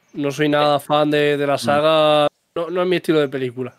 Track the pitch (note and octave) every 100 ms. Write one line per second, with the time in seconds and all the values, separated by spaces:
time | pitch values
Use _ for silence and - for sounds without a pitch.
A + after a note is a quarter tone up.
0 | _ - C#3+ C#3 D3+ D3 D3 C#3+ - D3
1 | D3+ D3 D3 C#3+ C#3+ C#3 D3 C#3+ D#3 D#3+
2 | D3+ D3+ D3 - _ - E3 F3+ F3+ F3
3 | E3+ D#3 C#3 C3+ B2+ A#2+ B2